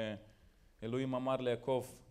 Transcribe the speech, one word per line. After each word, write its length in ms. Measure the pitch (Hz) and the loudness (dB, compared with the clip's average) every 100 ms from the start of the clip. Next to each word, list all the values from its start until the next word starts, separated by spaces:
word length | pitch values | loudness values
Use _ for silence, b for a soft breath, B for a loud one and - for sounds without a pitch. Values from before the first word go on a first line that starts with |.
| 110 104 b b b b b b | -2 -4 b b b b b b
אלוהים 320 | 113 123 135 127 | -2 0 0 0
אמר 200 | 131 131 | 2 2
ליעקב, 500 | 123 117 - 131 117 - - | 2 0 2 0 0 -12 -18